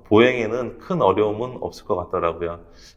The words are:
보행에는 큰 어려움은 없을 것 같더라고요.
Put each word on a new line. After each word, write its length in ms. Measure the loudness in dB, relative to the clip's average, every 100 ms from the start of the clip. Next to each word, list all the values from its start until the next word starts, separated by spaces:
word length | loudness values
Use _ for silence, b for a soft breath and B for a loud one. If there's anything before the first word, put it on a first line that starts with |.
보행에는 760 | 2 6 6 4 -2 -4 -6 -10
큰 240 | -6 2
어려움은 560 | 2 4 0 -2 -8 -8
없을 220 | -12 -12
것 120 | -6 -6
같더라고요. 640 | -4 -4 -2 -4 -8 -8 B B B